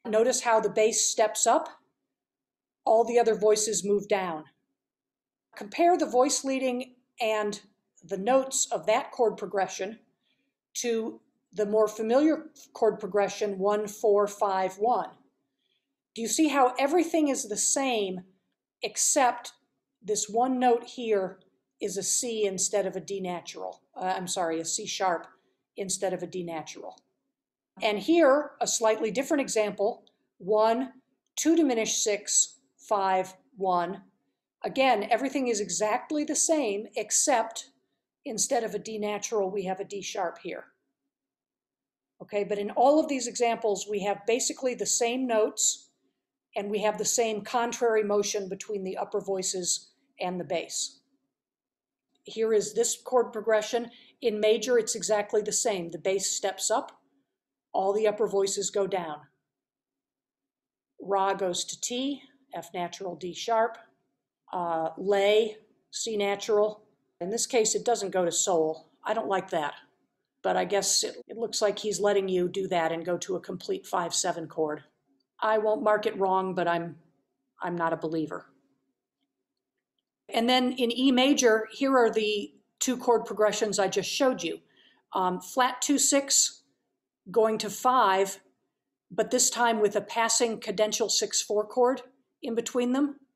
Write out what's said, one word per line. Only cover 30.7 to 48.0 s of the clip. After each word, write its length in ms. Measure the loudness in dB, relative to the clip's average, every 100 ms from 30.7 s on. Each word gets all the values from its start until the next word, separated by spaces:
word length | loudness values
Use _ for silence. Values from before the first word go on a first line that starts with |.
| 2 -2 -8 _ _ _ -2
two 200 | 2 4
diminished 480 | 4 2 0 0
six, 560 | 0 -2 0 0 0 -4 _ _
five, 580 | -2 0 2 2 0 -8 _ -4
one. 480 | 0 2 0 -6 -14 _ _ _ _ _
Again, 440 | -8 0 2 2 2
everything 380 | 0 0 -2 -2
is 100 | -2
exactly 640 | -4 -2 0 -2 -2 -4
the 120 | -2 -2
same 520 | 2 2 0 -2 -6 -8
except 760 | -2 0 2 2 0 -6 -16 _ _ _ _ _ -10
instead 380 | -6 -2 -2
of 100 | -2
a 60 | -6
D 180 | -8 -6
natural, 540 | -4 -6 -4 -2 -2
we 140 | -2 -4
have 140 | -6
a 60 | -6
D 160 | -8
sharp 380 | -8 -4 -6 -6
here. 240 | -12 -12 -14 _ _ _ _ _ _ _ _ _ _ _ _ _ _ _
Okay, 200 | -8 -4
but 140 | -2 -4
in 140 | -4
all 280 | 2 6 6
of 80 | 2
these 200 | -2 -4
examples, 580 | -2 0 0 -2 -2 -4
we 140 | -4
have 240 | -2 -4 0
basically 480 | 0 0 -2 -4
the 140 | -2 -2
same 400 | 0 0 0 0
notes 640 | 2 2 2 -2 -2 -10 _ _ _ _ _ _ -8
and 160 | -4
we 100 | -2
have 160 | -2 -2
the 80 | -2
same 360 | 0 0 -2
contrary 640 | -4 -2 -2 0 2 2